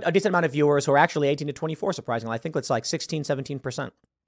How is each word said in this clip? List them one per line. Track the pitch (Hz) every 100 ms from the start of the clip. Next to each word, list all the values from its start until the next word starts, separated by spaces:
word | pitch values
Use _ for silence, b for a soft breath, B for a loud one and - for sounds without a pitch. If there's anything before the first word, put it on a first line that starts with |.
a | 170
decent | 185 202
amount | 180
of | 160
viewers | 147 147 143
who | 143
are | 143
actually | 165 156 143
eighteen | 147 147
to |
twenty-four, | - 160 156 -
surprisingly. | - - 117 113
I | 117
think | 160 151
it's, | -
like, | 117
sixteen, | - 160 - 156
seventeen | 143 135 135 139
percent. | 131 123 131 - _ _